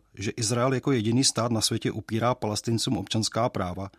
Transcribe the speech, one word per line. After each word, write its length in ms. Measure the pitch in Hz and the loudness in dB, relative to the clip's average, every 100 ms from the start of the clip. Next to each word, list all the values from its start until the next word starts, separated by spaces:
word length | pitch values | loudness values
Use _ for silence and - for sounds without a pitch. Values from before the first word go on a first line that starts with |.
| _ - | _ -8
že 160 | 104 | -6
Izrael 420 | 113 107 120 127 | -4 -2 2 2
jako 180 | 131 - | 2 2
jediný 320 | 131 107 117 | 2 4 4
stát 280 | 135 - 117 | 4 2 0
na 100 | 110 | 0
světě 300 | - 113 123 | 0 0 -2
upírá 440 | 110 - 110 117 127 | -4 -4 0 0 0
Palestincům 640 | 107 104 - 113 - 110 | -2 -2 0 0 0 -2
občanská 520 | 98 113 104 117 123 | 0 -2 0 0 0
práva 400 | - 90 90 98 | 0 -4 -6 -10